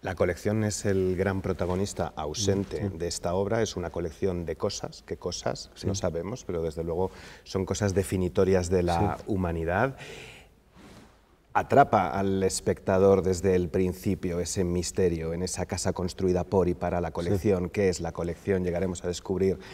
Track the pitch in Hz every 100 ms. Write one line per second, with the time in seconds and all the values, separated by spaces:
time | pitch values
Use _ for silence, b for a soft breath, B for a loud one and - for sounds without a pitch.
0 | 98 90 90 85 104 107 107 104 107 95
1 | 92 87 95 95 92 90 87 90 101 -
2 | 82 - 76 76 101 98 98 78 98 82
3 | 85 - - 90 98 110 90 - 87 87
4 | 85 - 98 87 82 80 104 - - -
5 | - 92 90 87 - - - - 90 98
6 | 90 82 87 120 - 87 82 78 82 82
7 | 92 B B B - 95 92 95 104 92
8 | 95 95 90 - 92 95 87 92 87 85
9 | 101 76 - 98 90 82 82 92 131 131
10 | B B B B B _ _ B B B
11 | B B B _ _ 104 - 120 143 110
12 | 90 85 98 95 95 - - 90 - 95
13 | 98 98 90 90 95 92 87 95 92 87
14 | 110 92 95 87 87 - 90 87 87 -
15 | 92 82 80 85 92 - 90 95 95 85
16 | 90 - 92 90 85 98 90 90 87 87
17 | 85 82 85 98 107 92 90 107 98 87
18 | 82 82 85 82 - 95 90 85 92 87
19 | 87 87 - 90 95 90 B